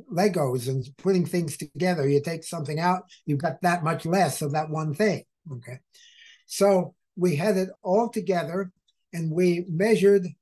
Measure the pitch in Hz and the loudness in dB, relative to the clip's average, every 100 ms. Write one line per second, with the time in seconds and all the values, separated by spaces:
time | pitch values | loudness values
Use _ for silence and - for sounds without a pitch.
0 | 247 175 208 175 139 127 123 135 123 - | -8 0 2 2 -2 -2 -4 -4 -6 -6
1 | 185 190 156 180 160 - 156 143 180 175 | 0 2 2 -2 -4 -6 -10 -4 -2 0
2 | 139 143 143 170 - 165 147 151 175 180 | 2 2 0 -8 -8 -8 -6 -2 0 0
3 | - - - 143 160 - 180 175 156 160 | -4 -12 -4 -2 -2 -2 0 0 0 -2
4 | 165 185 165 - 151 151 156 156 156 139 | 0 2 2 0 -4 -4 -4 -4 -4 0
5 | 214 151 - _ 165 127 120 127 _ _ | 0 0 -6 _ -16 -14 -14 -18 _ _
6 | - _ - - - - 196 190 180 - | -20 _ -20 -20 -10 2 4 4 2 -8
7 | _ - 175 147 202 190 190 - 190 196 | _ -2 0 0 0 0 -2 -6 0 0
8 | 233 220 175 175 156 175 185 _ _ _ | 0 -2 -2 -2 -2 -4 -6 _ _ _
9 | _ 170 160 156 185 170 185 160 214 214 | _ -6 -4 2 2 2 -2 0 2 4
10 | 196 202 175 - | 6 4 2 -10